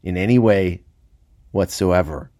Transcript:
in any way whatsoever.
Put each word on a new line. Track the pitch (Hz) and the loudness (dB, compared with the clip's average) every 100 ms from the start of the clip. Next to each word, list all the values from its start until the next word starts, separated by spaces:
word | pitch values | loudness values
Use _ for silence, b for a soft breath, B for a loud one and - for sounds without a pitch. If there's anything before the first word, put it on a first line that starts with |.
in | 90 90 | -6 -4
any | 98 123 | 2 2
way | 113 98 92 87 _ _ _ _ _ _ _ | 4 2 0 -4 _ _ _ _ _ _ _
whatsoever. | - 92 - 95 90 87 76 82 | -4 -4 -2 0 2 0 -6 -14